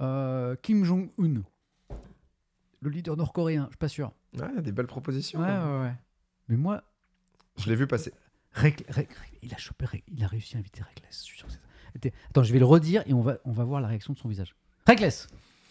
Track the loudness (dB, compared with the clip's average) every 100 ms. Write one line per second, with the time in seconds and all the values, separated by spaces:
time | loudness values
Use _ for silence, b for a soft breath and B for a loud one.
0 | -4 -2 -2 -2 -4 -6 0 2 4 2
1 | 0 0 0 0 -4 _ _ _ -16 -16
2 | -16 -20 _ _ _ _ _ _ -8 -6
3 | -6 -4 -2 -2 0 0 -4 -4 -6 -6
4 | -10 -10 _ -10 -8 -6 -6 -4 -6 -6
5 | -6 -6 -6 -4 -2 0 -2 -2 -4 -6
6 | _ _ _ _ -2 0 0 -2 -8 _
7 | _ _ _ _ _ -8 -2 0 0 -2
8 | -4 -14 _ _ _ 2 2 2 -6 -6
9 | -6 -10 -20 -18 -16 -14 -14 -8 -8 -8
10 | -12 -6 -4 -4 -8 -10 -10 -12 -16 -16
11 | -20 -18 -18 -18 -16 -16 -16 b b -8
12 | -6 b b 4 6 6 8 8 8 0
13 | 2 2 2 -2 -4 -2 -2 -2 -2 -4
14 | -6 -8 -6 -6 -8 _ _ _ 6 6
15 | 6 0 -8 b b b b